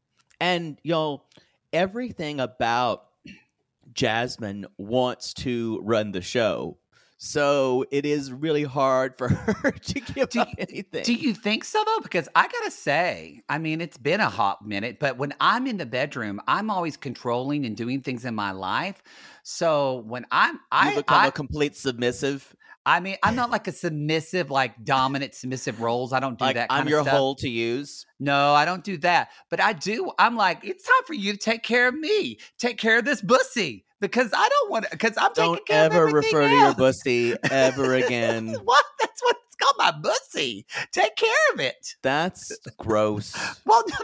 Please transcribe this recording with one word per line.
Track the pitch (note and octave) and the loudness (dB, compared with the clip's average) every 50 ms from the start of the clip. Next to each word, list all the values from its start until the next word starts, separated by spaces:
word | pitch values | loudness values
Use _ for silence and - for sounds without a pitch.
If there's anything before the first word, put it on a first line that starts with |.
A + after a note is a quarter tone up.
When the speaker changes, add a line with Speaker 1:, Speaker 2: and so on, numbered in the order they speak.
| _ _ _ _ _ _ _ - | _ _ _ _ _ _ _ -4
Speaker 1:
And, | E3 F3+ F3+ F3 E3+ D#3 C#3 _ | -2 -2 -2 -2 -4 -8 -12 _
y'all, | - D3 E3+ D#3+ D#3 D3+ C#3+ C3+ _ _ _ _ _ _ _ _ _ - | -4 -2 -2 0 0 -2 -4 -8 _ _ _ _ _ _ _ _ _ -4
everything | - D#3+ F#3 F#3+ G3 A#3+ B3+ A3+ F#3 - E3 D3 D3 C#3 | -2 -2 -2 -2 -2 -8 -8 -8 -8 -8 -8 -6 -4 -4
about | B2+ A2+ - - B2 A#2 A#2 B2 B2 A#2 G2+ - - _ _ _ _ - - _ _ _ _ _ _ _ _ _ _ - | -4 -4 -4 -2 -2 0 2 2 2 0 -2 -4 -6 _ _ _ _ -20 -20 _ _ _ _ _ _ _ _ _ _ -14
Jasmine | - - - A2+ A2 A2+ B2 B2 - - A#2 G2+ G2 G2+ F#2+ - _ - | -6 -2 -2 0 0 0 -2 -4 -6 -8 -8 -8 -8 -8 -10 -14 _ -14
wants | G2 G#2 A#2 B2+ B2 B2 - - - - - | -8 -2 0 2 2 0 -2 -6 -10 -12 -10
to | - - C3+ A#2+ A#2 A#2 A2+ A2 F#2+ - | -8 -4 -4 -2 -2 -2 -4 -4 -4 0
run | G#2 A#2 A2 A2 G#2 | 0 2 2 2 0
the | F#2 F#2 | -4 -6
show. | F2+ - - B2 A2+ G2+ D#2 A#1 B1+ E2 - _ _ _ _ _ _ _ _ - | -6 -4 -2 0 2 2 0 -2 -4 -8 -10 _ _ _ _ _ _ _ _ -16
So | - - - D3+ C#3+ C#3+ D3 C#3+ C3+ C3 B2+ B2+ C3+ - | -10 -4 -2 0 2 4 4 4 2 2 2 0 0 0
it | C#3 C#3 C#3+ | -2 -2 0
is | D3 D3 D3 C#3 C3+ | 0 -2 -2 -2 -6
really | B2+ C3+ D3+ D#3+ D3+ D3 | -8 -6 -2 0 0 0
hard | D3 C3+ B2 D3 C3+ C3+ C3 C3 C3 C3 C3 - | -2 -2 0 0 2 4 4 2 0 0 -4 -4
for | B2+ A#2+ | 0 0
<laughs> | |
her | - - - - G#3+ - - C#4 | 0 0 0 -2 -2 0 0 -2
to | - - - - - C#4 | -2 -2 -8 -8 -8 -8
give | - - - C#4 C4 - | -8 -8 -4 -2 -2 -2
Speaker 2:
Do | - A#3 | 0 -2
Speaker 1:
up | - - | -2 -2
Speaker 2:
you, | - - | -4 -10
Speaker 1:
anything. | G3 - - C#3 G3 _ - C3+ | -10 -10 -10 -12 -12 _ -8 -6
Speaker 2:
do | - - A#3+ | -2 -2 -2
you | - E4 B3+ G3 | 0 0 -2 -4
think | - - G#3 G#3+ - - | -2 -2 -4 -4 -4 -4
so, | - - G#4+ G#4+ | -4 -2 -2 0
though? | A4 A4+ G#4+ | 0 -2 -2
Because | - - - F3+ D3+ - - | -4 -4 -4 -4 -4 0 2
I | F3 F#3+ | 2 2
gotta | - - A#4+ G#4+ F4+ | 2 0 -6 -6 -6
say, | - - - D3+ C#3 D#3 F3+ E3+ A2 E2+ D#2+ E2 D2 - _ - | -8 -6 -2 0 0 2 2 0 -2 -6 -10 -18 -20 -18 _ -6
I | C#3 D#3 | -4 -4
mean, | D#3+ D#3 D#3 D#3+ | -2 -4 -4 -4
it's | E3+ E3 - C#3 | -6 -8 -10 -6
been | A2+ C#3+ F3 G#3+ | -2 0 2 2
a | G3+ B2 | 2 0
hot | F#2+ A2+ G#2 G2 - - G#2 | 2 2 0 0 0 -4 -8
minute, | G#2+ G#2 G2+ G#2+ B2 G#2+ - | -6 -6 -4 -4 -6 -6 -2
but | D3+ C#3 B2+ | -2 -2 -2
when | A#2+ C#3+ C#3+ - - | -2 -4 -6 -2 0
I'm | C#3 F3 G#3 A#3+ C4 | 2 2 2 2 0
in | C4+ A3+ F#3 | -4 -4 -4
the | D3+ | -6
bedroom, | A2+ B2+ B2 C#3+ D3 - C3+ A2 G#2 G2+ G#2 - | -4 -2 -2 -2 -2 -4 -6 -6 -6 -6 -6 -2
I'm | - C#3+ F#3 G#3+ A3 | -2 -2 0 0 -2
always | G3+ F#3 E3+ D#3+ C3+ | -2 -2 -2 -4 -6
controlling | - - C#3 A#2+ - - B2 A#2 B2 C3 C#3 D3 D3 C#3 | -8 -10 -10 -10 -6 -4 -2 -2 -2 -2 -2 -2 -2 -2
and | A#2 G#2+ | -4 -4
doing | G#2+ A2+ A#2+ C3 C3+ | -6 -4 -4 -4 -4
things | B2+ C#3 B2+ A2+ A#2 | -4 -6 -8 -6 -6
in | B2+ A2+ | -6 -4
my | G#2+ G2+ G2 | -4 -4 -4
life. | F#2+ F#2+ F#2+ F#2 G#2 B2+ E3 G3 F#3+ _ _ - - - - - - - | -4 -6 -4 -2 -2 -2 -2 -4 -10 _ _ -20 -20 -20 -20 -20 -20 -20
So | - - - - E3+ E3 D#3 D3 C#3+ C3+ C3 B2+ A2 | -16 -14 -6 -2 0 2 2 2 2 0 -2 -4 -6
when | A2 A#2+ B2 A#2 - | -8 -10 -10 -6 -2
I'm, | B2+ D#3 G#3 E4+ E4 | 2 2 2 2 0
Speaker 1:
You | - _ - | -6 _ -2
Speaker 2:
I, | - D3+ F#3+ G4 G#4 | 2 2 2 2 2
Speaker 1:
become | - - - D3 E3+ G#3 | -2 0 4 4 6 6
Speaker 2:
I | |
Speaker 1:
a | - | 4
complete | - - C#3+ B2 D3+ D3+ D3 D3 - | 2 -2 -8 -6 -2 -2 -2 -2 -2
submissive. | - - C3+ B2 A#2 B2 A#2+ A#2+ A2+ C#3+ C3+ C#3+ C3+ - - - _ _ - - _ - | -4 -4 -4 -2 0 0 0 0 0 -2 -2 -2 -4 -8 -16 -20 _ _ -20 -16 _ 0
Speaker 2:
I | C3+ D#3 F3 | 2 2 2
mean, | F3+ G3 G3 - - | 2 -4 -4 0 0
I'm | G#3 A3+ | 0 0
not, | B3+ A#3+ A#3+ | 0 -2 0
like, | A#3 G#3 - | -2 -2 -4
a | F#3+ | -4
submissive, | - - - E3+ D3+ D3 D3 D3+ D#3+ D#3+ D3+ - - F3+ E3 D3 | -8 -4 -4 -4 -4 -2 -2 0 0 -2 -2 -2 -4 -4 -2 0
like, | C#3 C3+ C3 A#2+ - A#2+ A2 | 2 2 2 2 -2 -8 -2
dominant | C#3 C#3 C3 C3 C3+ C#3 C3+ C#3 B2+ - | 0 2 2 2 2 0 -2 -6 -6 -10
submissive | - - B2+ C3 B2 - C#3 A2+ G#2+ | -10 -8 -8 -6 -6 -4 -6 -6 -2
roles. | A#2 A#2 A#2+ B2 B2+ A#2 | -2 0 0 0 -2 -2
I | C3 C3 | -2 -2
don't | C3 C3+ A#2+ G2+ | -2 -2 -4 -2
do | B2 | 0
Speaker 1:
Like, | C3+ C3 | 0 0
Speaker 2:
that | A#2 A#2+ A2 | 0 0 0
Speaker 1:
"I'm | C3 C#3+ D3+ | 0 0 2
Speaker 2:
kinda | D3+ | 2
Speaker 1:
your | D3+ D3+ | 2 2
Speaker 2:
stuff. | C#3+ C#3 C#3 C#3+ | 2 4 2 2
Speaker 1:
hole | C3+ C3+ C#3 | 2 2 -2
to | - - C3+ | -4 -6 -4
use." | A#2 A2+ A#2 A#2 A#2 C#3 C#3+ - - - - _ _ - | -2 -2 -2 -2 -2 -4 -6 -8 -14 -18 -18 _ _ -6
Speaker 2:
No, | C3+ C#3+ C#3+ C#3+ C#3+ C#3+ D3 | -2 0 2 4 4 6 6
I | D3 D3+ | 6 4
don't | E3+ F#3 F#3 - | 2 0 -6 -6
do | G#3 F#3+ D3+ | -8 -6 0
that. | D#3 F3 F3 D#3 A#2 - - - - - | 2 4 4 4 2 0 -8 -20 -10 -8
But | E3+ F#3+ | -2 0
I | F#3+ G#3 A3 | 0 0 0
do. | D3+ - F#3 G#3+ B3+ F#4+ - - - | -2 -4 -4 -4 -4 -4 -4 2 4
I'm | G3 A#3 A#3+ | 4 4 4
like, | A3+ G3+ F3+ E3 E3+ - | 4 2 2 2 -2 -6
"It's | - F#4 - - | -12 -12 -8 0
time | - B4 C5 B4+ | 2 2 2 2
for | - D#4+ | 0 -6
you | A3+ G3 G3+ | -4 -2 -2
to | G#3 G3+ | -2 -2
take | - A3 A3+ A3+ - | 0 -2 -2 -2 0
care | - A#3 B3 B3 B3+ | 0 2 4 4 2
of | B3+ | 0
me. | D#4 D#4 D#4+ G#4+ G#4 D#4+ B2 G#2+ - - - _ - | -2 -2 0 0 0 0 -2 -6 -10 -16 -20 _ -4
Take | - B3 A#3+ - | -4 -4 -4 0
care | - A3+ A3 A#3+ | 2 4 4 4
of | G#3+ | 4
this | - D4 - | 2 -2 -2
bussy." | - E3+ B3 - B4+ - - B3 F#3 C#3+ A2 F#2+ _ _ _ - | 2 4 4 4 4 2 -2 -4 -4 -4 -6 -10 _ _ _ -6
Because | G3+ F#3+ - A#3 B3+ G#3 | -6 -2 0 0 0 0
I | - - G#4 A#4 | 2 2 2 4
don't | C#5 D5 B4+ G4+ | 4 2 0 0
wanna, | E4+ A3+ G3+ - E3+ | -2 -4 -4 -4 -6
'cause | D3 G#3+ A3+ A3 G#3+ | -2 -2 -2 0 0
I'm | - G4 - | 0 0 2
Speaker 1:
Don't | D#3+ D#3+ E3+ E3+ | 2 0 2 0
Speaker 2:
taking | - - | -2 -2
care | - D#3 D#3 D#3+ | 0 4 4 4
of | D#3+ | 6
Speaker 1:
ever | E3 F3 D#3+ D#3 | 6 4 4 6
Speaker 2:
everything | D3+ D3+ C#3+ D3 D3 | 4 4 2 4 4
Speaker 1:
refer | D3+ C#3+ D3 | 4 4 6
to | - | 6
your | - G#4 | 6 6
Speaker 2:
else. | - - | 6 6
Speaker 1:
bussy | A#2 C3 C3 C3 - - C#3 A#2+ A#2+ A#2+ B2 A#2 - | 4 4 2 2 2 0 0 2 2 2 0 0 0
Speaker 2:
<laughs> | - C#3+ | -2 0
Speaker 1:
ever | C3+ C3+ C3 C3 B2+ C#3 C3+ B2+ B2+ | 2 4 4 4 4 2 2 2 4
again. | C3 B2+ B2 B2+ A#2+ A#2 A2+ A2+ A2+ A2+ A2+ - A#4 | 4 2 2 2 2 2 0 0 -2 -2 -6 -6 -4
Speaker 2:
What? | G4 G#4+ B4 B4 C5 - - - | 0 4 4 4 4 2 -2 -4
That's | A4+ - - - B4 | -4 -4 -4 -2 0
what | A#4+ A#4 - _ | 0 0 0 _
it's | _ - | _ -6
called, | - - C5+ C5+ | 0 2 2 2
my | G#4+ - - | 4 2 2
bussy. | D3+ D3+ D#3 A#3 - C5+ - - - - D3+ A#2+ G#2+ F#2+ B2 - - - - - | 2 0 -2 -2 -2 -2 -4 -6 -6 -4 -4 -4 -4 -8 -12 -12 -10 -10 -10 -6
Take | - - G4+ A4 G#4+ | 0 0 0 2 2
care | - A4 A4 A#4 D5+ D#5 C#5+ | 0 0 2 4 4 2 2
of | G4+ G#3+ | 2 0
it. | C#3 - - _ - - - _ | -2 -4 -4 _ -14 -16 -12 _
Speaker 1:
That's | - C3 C3+ D3+ E3 F#3 - - - - G#2 - - B2 - - | -2 0 0 0 0 -2 -4 -8 -12 -12 -12 -12 -14 -20 -16 -10
gross. | - A2+ A2 G#2+ G#2+ G#2+ G#2 G#2 G#2 - - - - - - - | -2 0 2 4 4 2 2 -2 -6 -8 -8 -6 -6 -8 -8 -6
Speaker 2:
<laughs> | - | 2
Well, | C#4 A4 A#4 A4+ F#4+ | 4 4 4 4 2
no, | - - | -4 -6